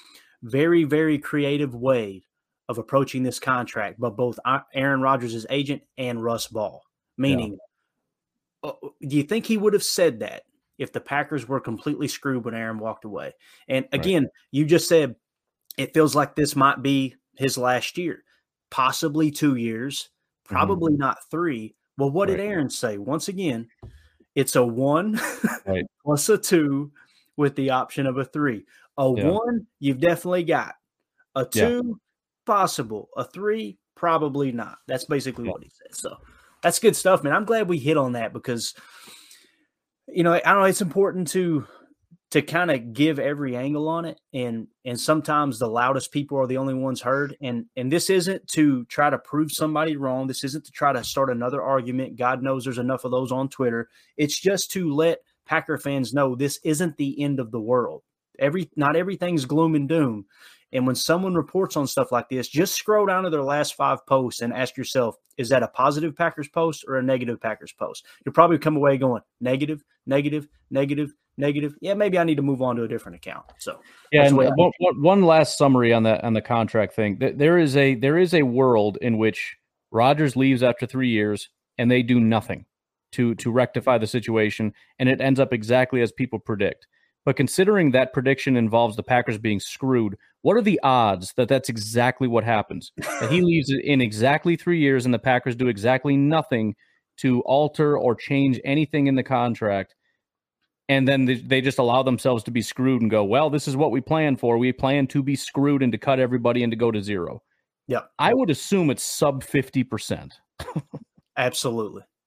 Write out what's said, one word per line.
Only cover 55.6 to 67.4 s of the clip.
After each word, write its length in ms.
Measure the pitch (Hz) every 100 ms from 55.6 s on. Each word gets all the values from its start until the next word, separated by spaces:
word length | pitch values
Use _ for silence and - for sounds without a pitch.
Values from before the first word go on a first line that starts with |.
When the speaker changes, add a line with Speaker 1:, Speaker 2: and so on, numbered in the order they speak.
| 156 151
Speaker 1:
fans 340 | 143 139 120
know 240 | 139 139 123
this 240 | 143 -
isn't 340 | 165 151 175 143
the 240 | 139 139
end 180 | 143 135
of 120 | 113
the 80 | 117
world. 400 | 107 123 104 76 _ _ _ -
Every, 320 | 143 180 170 -
not 200 | 143 160
everything's 500 | 180 185 175 165 127
gloom 300 | 147 165 151
and 120 | 139
doom. 380 | 165 135 107 98 _ - - _
And 160 | 131 127
when 80 | 123
someone 400 | - 170 190 175
reports 420 | 143 190 185 156
on 80 | 135
stuff 260 | - 127
like 180 | 120 -
this, 180 | 127 117
just 260 | 139 190
scroll 320 | - - 214 196
down 200 | 185 185
to 40 |
their 140 | 151
last 320 | 135 147 143 -
five 280 | 139 131 -
posts 340 | 135 123 -
and 100 | 117
ask 240 | 123 127 -
yourself, 420 | 127 135 117 - _ -
"Is 120 | 120
that 120 | 131
a 60 | 113
positive 480 | - 135 147 160 147
Packers 320 | 170 - 143
post 360 | 170 165 147 -
or 100 | 131
a 60 |
negative 360 | 127 131 120
Packers 320 | 113